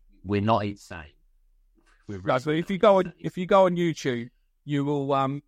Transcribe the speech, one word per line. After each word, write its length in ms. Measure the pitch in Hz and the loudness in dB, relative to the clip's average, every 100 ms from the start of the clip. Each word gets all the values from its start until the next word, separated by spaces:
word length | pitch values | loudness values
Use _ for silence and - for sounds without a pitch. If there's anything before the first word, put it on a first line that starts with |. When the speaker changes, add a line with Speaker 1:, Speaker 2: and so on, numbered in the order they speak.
| _ _ | _ _
Speaker 1:
we're 180 | 92 101 | -4 0
not 240 | 104 113 104 | 2 2 0
insane. 480 | 101 - 87 78 _ _ _ _ _ _ _ _ _ - | -8 -14 -18 -18 _ _ _ _ _ _ _ _ _ -14
We're 100 | 98 | -8
Speaker 2:
No, 160 | 104 | -2
Speaker 1:
really 100 | 127 127 | -2 0
Speaker 2:
but 100 | 156 | -2
if 160 | 170 | -2
you 80 | 190 | 2
go 180 | 214 190 | 4 4
on, 80 | 175 | 2
Speaker 1:
insane. 140 | - | -6
Speaker 2:
if 180 | 160 180 | -10 -8
you 80 | 180 | 2
go 200 | 196 185 | 4 4
on 80 | 175 | 2
YouTube, 540 | 170 151 143 120 120 _ _ _ - | -2 -2 -4 -4 -6 _ _ _ -6
you 180 | 143 | -4
will, 300 | 139 147 139 | -2 -2 0
um, 300 | 139 135 143 | 0 0 -4